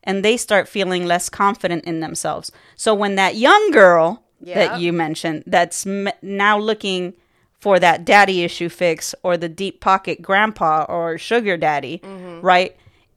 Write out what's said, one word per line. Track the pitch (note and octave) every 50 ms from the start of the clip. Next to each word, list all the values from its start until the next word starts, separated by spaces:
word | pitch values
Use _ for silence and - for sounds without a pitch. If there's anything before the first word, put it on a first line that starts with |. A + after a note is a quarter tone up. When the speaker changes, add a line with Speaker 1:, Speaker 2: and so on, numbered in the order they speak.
| -
Speaker 1:
and | - F#3+ G3 F#3+
they | G#3+ A#3
start | A#3+ - - G#3+ G3 F3 -
feeling | - G#3 G3 F#3 F#3 F3+ F3+
less | F3 F3 F3+ - -
confident | - - G#3 G3+ G3+ - - F3+ E3+ E3 -
in | F3 E3 D#3+
themselves. | D#3+ D#3 E3+ - - D#3+ D3 - D#3 - - _ _ _ _
So | - - A3+ A3
when | G3 G#3 G3+ G3
that | G3 F#3+ F3+ -
young | A3 A#3 C#4+ F#4+ G#4 G#4+ G#4
girl | D4 B3+ G3 F3+ F3 E3 D#3+ E3 G#3+ - _ _ _ _
Speaker 2:
Yeah. | - F3+ F3+ G3 G3 -
Speaker 1:
that | - F3+
you | E3+ F3 E3+
mentioned | E3+ E3 D#3 D#3+ - - E3+ D#3 D3 -
that's | - F#3 F3+ F3 E3+ - - -
m-, | G3 G3 G3 G3 G3+ - _ -
now | F#3+ G3 G3 G3+ G#3 G#3+ G#3
looking | G#3+ A3 G#3+ G#3+ - G3+ F#3 F#3 F3+ F3+ F#3+ _ _ _ _ _ _ _ _ _
for | - G3+ G3 F3+
that | F3 F3 D#3+ - E3+
daddy | - G3+ G3+ G3+ G3 F#3+ F3+ F3
issue | E3 - - F3 E3+
fix | - - F3+ E3+ D#3+ - - - - - -
or | F#3 F3
the | E3+ E3+ E3+
deep | D#3+ - G3 F#3+ - _
pocket | - F3+ F#3+ - - - D#3+ - E3+
grandpa | - G3 G3 G#3+ A3 G#3+ - F#3+ D#3+ D#3 D#3 D3+ -
or | - F3 E3+ E3 E3 D#3+
sugar | - - A3+ A#3+ A3+ G3+ F3+
daddy, | E3+ E3 D#3 D3+ C#3+ C3+ B2 D#3 F3+ -
Speaker 2:
Mm-hmm. | G3 G3 F#3+ F3+ F3+ E3+ E3
Speaker 1:
right, | F3 F#3 F#3 F3+ F#3 - - _ _ _ _ _ _ _ _